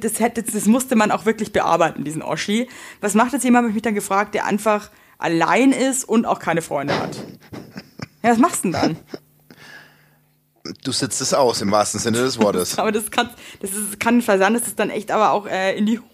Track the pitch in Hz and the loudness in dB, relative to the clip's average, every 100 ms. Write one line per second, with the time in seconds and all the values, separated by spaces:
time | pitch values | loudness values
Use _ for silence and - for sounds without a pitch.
0 | 226 214 233 233 - 208 185 254 262 226 | -4 -2 -2 -2 -6 -2 2 2 4 2
1 | 208 - 220 220 214 233 - 170 160 - | 2 0 0 -2 -2 -2 2 2 2 0
2 | 147 156 - 160 - 214 247 - - - | -8 -6 -6 -6 -2 -2 -4 -10 -20 -6
3 | 208 202 254 262 254 240 240 214 233 202 | 0 4 2 2 4 4 4 0 -2 -2
4 | - 190 208 190 - 202 220 208 - _ | -2 -2 0 -2 -2 -2 0 -2 -2 _
5 | _ - 165 165 165 190 269 254 262 254 | _ -8 -2 0 2 4 4 4 0 -2
6 | - 226 214 190 - 165 - 143 139 - | 0 0 0 -2 -2 -4 -2 -6 -4 -4
7 | - - - - - - - - - - | -4 -10 -14 -18 -18 -18 -18 -20 -20 -18
8 | - _ 226 226 339 - 196 143 156 165 | -18 _ 2 4 4 2 -4 0 -2 -4
9 | - - _ _ _ - - - - _ | -10 -18 _ _ _ -20 -20 -20 -20 _
10 | _ _ _ _ _ _ - - 135 120 | _ _ _ _ _ _ -18 -12 -6 -4
11 | 135 - 135 139 127 110 107 104 104 104 | -4 -4 -2 2 2 2 2 2 2 0
12 | 117 113 131 120 104 90 87 - 202 214 | -2 0 0 2 2 2 -2 -2 -2 -2
13 | 226 - 233 - - - 196 196 202 208 | -2 -2 -2 -4 -20 -12 -10 -8 -8 -4
14 | 233 240 233 196 190 233 - - 202 147 | 2 2 4 4 4 2 -2 -4 -4 -4
15 | 202 196 190 175 196 190 190 - 208 233 | -2 2 2 2 -2 -4 -2 0 0 -2
16 | - | -6